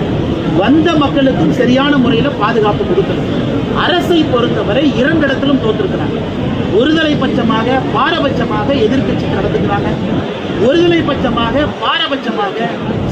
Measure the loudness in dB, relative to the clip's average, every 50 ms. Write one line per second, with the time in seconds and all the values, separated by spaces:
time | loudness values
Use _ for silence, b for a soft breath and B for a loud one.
0 | -2 -2 -2 -2 -2 -2 -2 -2 -2 0 0 2 2 4 4 4 4 2 2 2
1 | 2 2 2 2 2 2 2 2 2 2 2 2 2 4 4 4 4 2 2 2
2 | 2 2 2 2 0 0 0 0 -2 0 2 2 2 2 2 0 0 0 0 0
3 | 0 0 0 -2 -2 -2 -2 -2 -2 -2 -2 -2 -2 -2 -2 -2 0 0 0 0
4 | 0 2 2 2 2 2 0 0 0 0 0 0 -2 0 0 0 2 2 2 2
5 | 2 2 2 2 2 0 0 0 0 0 0 0 0 0 -2 0 -2 -2 -2 -2
6 | -2 -4 -4 -4 -4 -6 -6 -4 -4 -4 -2 -2 -2 0 0 2 2 2 2 0
7 | 0 0 0 0 0 0 0 0 0 0 0 0 0 0 0 0 -2 -2 -2 0
8 | 0 0 0 0 -2 -2 -2 -2 -2 -2 -2 -2 -2 0 0 2 2 2 2 0
9 | 0 0 -2 -2 -2 -2 -2 -2 -2 0 0 0 0 0 0 0 -2 -2 -2 -2
10 | -2 -2 -2 -2 -4 -4 -6 -6 -6 -6 -2 0 2 4 4 4 4 4 4 2
11 | 2 0 0 0 0 0 0 0 0 0 0 0 0 -2 -2 -4 -2 -2 -2 0
12 | -2 -2 -4 -4 -4 -4 -4 -2 -2 -4 -2 -4 -4 -4 -4 -6 -4 -4 -4 -2
13 | -2 -2